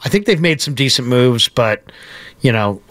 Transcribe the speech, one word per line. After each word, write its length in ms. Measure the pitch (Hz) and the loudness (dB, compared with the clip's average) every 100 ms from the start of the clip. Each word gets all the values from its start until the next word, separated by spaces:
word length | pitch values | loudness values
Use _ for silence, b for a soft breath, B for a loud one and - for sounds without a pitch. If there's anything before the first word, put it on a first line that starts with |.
I 60 | 135 | -4
think 160 | 202 | -2
they've 160 | 208 170 | 0 0
made 180 | 170 156 | 0 -2
some 140 | - | -4
decent 340 | 131 135 - 123 | -2 -2 -2 0
moves, 400 | 123 127 117 - | 2 2 2 0
but, 420 | - 113 107 - B B B B B | 0 -2 -2 -8 B B B B B
you 100 | 131 | 0
know, 300 | 113 104 98 - | 0 -2 -4 -2